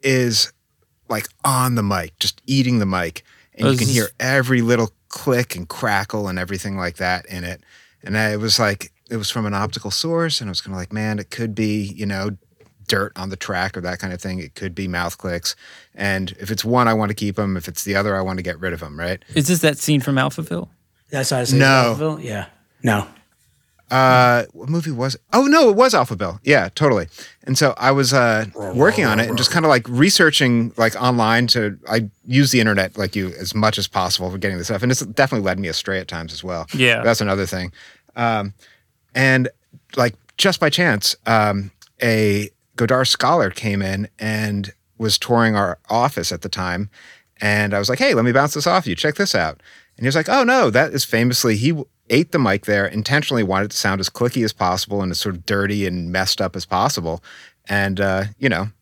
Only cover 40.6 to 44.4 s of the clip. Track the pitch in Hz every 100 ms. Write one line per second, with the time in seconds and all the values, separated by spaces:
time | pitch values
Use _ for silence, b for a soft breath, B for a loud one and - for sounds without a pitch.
40.6 | 156 156 175 104 - - - 113 107 101
41.6 | 98 _ - _ 120 110 107 101 104 _
42.6 | _ - 113 127 131 - 123 170 101 -
43.6 | 113 101 95 95 107 _ 110 110